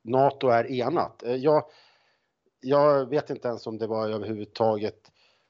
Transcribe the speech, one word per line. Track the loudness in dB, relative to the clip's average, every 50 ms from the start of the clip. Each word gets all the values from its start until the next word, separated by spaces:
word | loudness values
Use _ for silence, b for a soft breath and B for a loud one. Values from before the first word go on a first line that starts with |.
| _
nato | -2 2 4 4 2 2 0 2 2
är | 4 2 2 0
enat? | -4 -4 -2 -2 -2 -2 -2 -4 -6 -10 -6
Eh, | -4 -4
jag, | 0 2 2 2 2 2 b b b b b b b b b b b b b b _ _ _ _ _
jag | -4 0 2 4 4 4 4 2 0 0
vet | -2 -4 -4 -4
inte | -8 -6 -4 -6
ens | -6 -6 -8 -10
om | -8 -6
det | -6 -4
var | -2 -2 -2 -4
överhuvudtaget | -4 -6 -6 -6 -8 -8 -8 -12 _ 0 0 2 2 0 -2 -6 -8 _ _ _ _ _ _ _ _ _ _